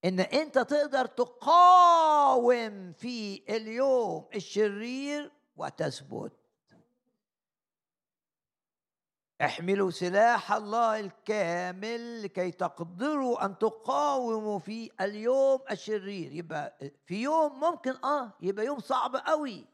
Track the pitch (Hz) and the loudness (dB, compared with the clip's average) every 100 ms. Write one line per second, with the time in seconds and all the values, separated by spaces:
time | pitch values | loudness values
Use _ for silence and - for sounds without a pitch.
0 | 180 185 185 262 311 262 240 294 294 262 | -2 0 0 0 0 0 2 0 0 0
1 | 247 - 240 - 262 339 359 359 349 339 | -2 -2 -4 -2 4 8 10 10 10 8
2 | 320 302 277 262 240 247 226 202 185 160 | 6 6 6 4 4 2 0 -10 -16 -12
3 | 240 240 208 190 - 220 220 226 269 254 | -10 -8 -8 -10 -6 -6 -4 0 2 2
4 | 214 160 - 214 180 202 214 202 233 254 | 2 -4 -8 -10 -6 0 0 0 -8 -8
5 | 285 294 294 _ _ - 147 - 156 - | -6 -6 -8 _ _ -12 -12 -6 -6 -6
6 | 135 113 107 _ _ _ _ _ _ _ | -12 -12 -12 _ _ _ _ _ _ _
7 | _ _ _ _ _ _ _ _ _ _ | _ _ _ _ _ _ _ _ _ _
8 | _ _ _ _ _ _ _ _ _ _ | _ _ _ _ _ _ _ _ _ _
9 | _ _ _ _ 143 - 175 196 190 - | _ _ _ _ -4 -4 -2 0 0 -2
10 | 180 196 233 233 - 214 208 220 226 220 | 0 4 4 4 0 -4 -2 0 0 0
11 | 202 - - 214 170 175 180 185 214 233 | -6 -12 -6 -2 0 -2 -4 -8 -8 -8
12 | 233 233 202 - 180 170 175 - 170 180 | -10 -10 -10 -4 -6 -4 -6 -6 -14 -6
13 | 269 302 262 240 196 196 220 220 - 269 | -4 -2 -2 -2 -2 -2 -4 -2 -4 0
14 | 294 269 240 220 214 202 185 220 226 - | 0 0 -2 -4 -4 -6 -6 -12 -12 -6
15 | 190 208 220 262 269 262 269 208 - 214 | -6 -4 0 2 2 2 -2 -8 -4 -6
16 | 190 202 147 147 165 156 143 _ 139 _ | -6 -8 -8 -10 -8 -8 -8 _ -16 _
17 | _ 185 262 320 302 262 311 320 254 262 | _ -6 0 2 0 0 -4 -2 -6 -4
18 | 262 294 240 - 175 196 233 285 - 262 | -2 -2 -4 -8 -6 -4 -4 -6 -4 -2
19 | 254 262 277 311 294 185 - | -2 -4 0 -2 -2 -10 -16